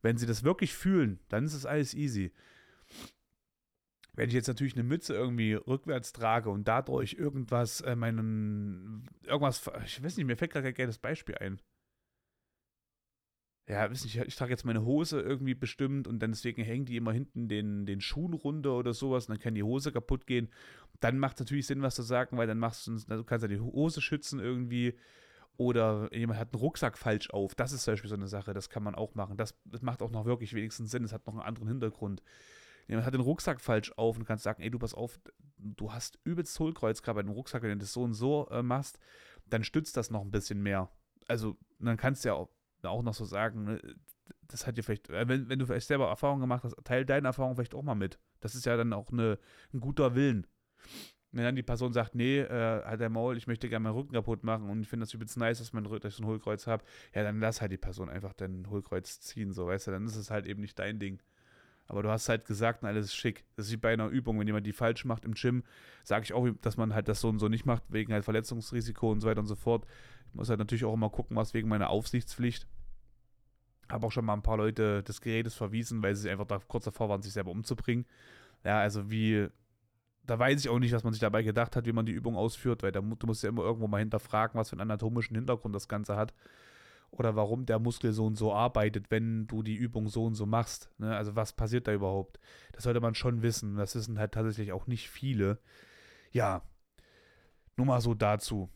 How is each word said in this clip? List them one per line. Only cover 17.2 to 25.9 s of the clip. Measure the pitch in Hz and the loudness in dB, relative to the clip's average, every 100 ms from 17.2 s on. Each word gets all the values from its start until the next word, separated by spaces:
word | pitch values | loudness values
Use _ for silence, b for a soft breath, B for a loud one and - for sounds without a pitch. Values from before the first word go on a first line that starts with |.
| 135 - 117 | -2 -4 -2
den, | 104 107 101 101 | 0 0 -2 -2
den | 98 | -4
Schuhen | 98 - 175 | -4 -2 -2
runter | 165 143 151 143 123 | -2 -2 0 0 2
oder | 120 | 0
sowas | 113 135 127 117 | 0 0 0 0
und | 107 | -4
dann | |
kann | 120 | -2
die | 110 | 0
Hose | 101 127 143 | 2 0 0
kaputt | 127 - 131 - | -4 0 -2 2
gehen. | 123 117 B B B B - | 0 0 B B B B 0
Dann | 117 131 | 2 4
macht's | 135 - | 0 0
natürlich | 117 143 131 | -2 -2 0
Sinn, | 135 | 0
was | 135 | 0
zu | - | 0
sagen, | 117 123 123 123 | 0 2 2 2
weil | 117 | 2
dann | 113 | 2
machst | 113 110 - | 0 -2 -6
du, | 113 | -6
du | 104 110 | -4 -6
kannst | 117 117 | -2 0
ja | 110 | 0
die | 101 | -2
Hose | 117 117 156 156 | 8 8 8 6
schützen | - 147 - 139 | 2 0 0 -2
irgendwie | 110 127 123 120 120 117 B B B B B _ | 0 0 2 4 4 2 B B B B B _
oder | 123 117 110 | 4 6 6